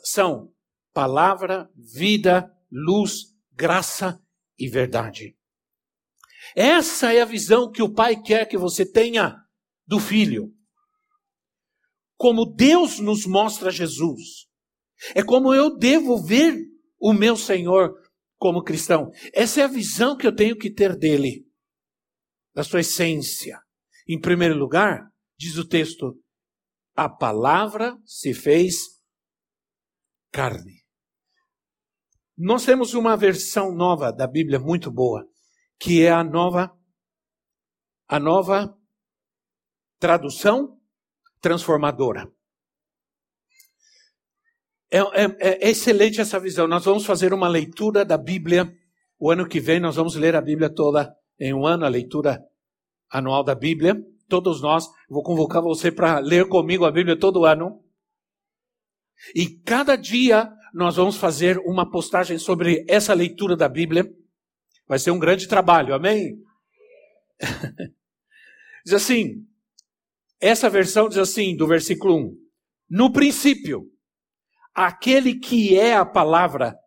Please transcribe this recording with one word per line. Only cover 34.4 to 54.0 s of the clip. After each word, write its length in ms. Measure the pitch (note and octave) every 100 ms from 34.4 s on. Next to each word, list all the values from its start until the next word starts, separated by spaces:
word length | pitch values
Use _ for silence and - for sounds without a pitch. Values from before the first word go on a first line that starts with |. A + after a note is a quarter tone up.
| D3+ C3+
muito 320 | C#3 F3 D#3+
boa, 360 | A#2 B2 G#2+ - _ _ _ _ -
que 280 | F3 E3
é 80 | E3
a 100 | E3
nova, 500 | D#3+ E3 F3+ F3 F#3 _ _ _ _ _ _ _ _ _ _ _ _ _ -
a 140 | D3
nova 580 | D3+ F#3 F#3 G3 G3+ - _ _ _ _ _ _ _ _ _ _ _ -
tradução 800 | F3 E3+ C#3+ - G3+ B3 C#4+ _ _ _ _ _ _ _
transformadora. 920 | E3+ E3+ E3+ D3+ D3 C3+ B2+ F#2+ - _ _ _ _ _ _ _ _ _ _ _ _ _ _ _ _ _ _ _ _ _ _ _ _ _ -
É, 100 | F#3
é, 680 | G3+ G3 G3+ G3 F#3 F#3+ G#3
é 20 |
excelente 520 | A3 A#3+ G#3 A3 G#3+
essa 180 | G#3 F#3+
visão. 300 | F#3 D#3+ E3
Nós 160 | F3
vamos 200 | F#3 G#3
fazer 300 | G#3 F3 F#3
uma 140 | G3 F3
leitura 560 | E3 D#3 - G#3+ G3+
da 120 | G3 D#3
Bíblia. 560 | C3+ F#3 D#3+ F3 F3 - _ _ _ -
O 140 | D3+
ano 160 | E3+ E3+
que 100 | D#3
vem 220 | C3 E3+
nós 160 | F3 D3
vamos 180 | E3
ler 220 | D#3 D#3+ D#3+
a 40 |
Bíblia 300 | D3 D#3 D3+
toda 420 | D#3 D3 D3 C#3 - _ -
em 120 | C3+
um 140 | C3+ D3
ano, 180 | E3+
a 40 | D3
leitura 520 | B2 B2+ D3+ C#3+ A#2 - _ _ _ _ _ _
anual 320 | C3+ C3 C3+
da 140 | C3+ B2+
Bíblia. 440 | C#3+ D#3+ E3 G#3+